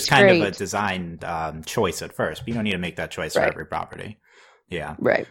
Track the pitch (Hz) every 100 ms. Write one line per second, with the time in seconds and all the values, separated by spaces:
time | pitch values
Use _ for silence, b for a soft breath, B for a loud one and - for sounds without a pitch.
0 | - 139 196 - 101 90 92 101 101 92
1 | 85 80 85 82 80 78 - 120 92 -
2 | 78 - 90 80 113 117 104 90 87 90
3 | 80 - 78 - - - 78 80 - 92
4 | 98 - b b b b b 87 73 -
5 | 120 - -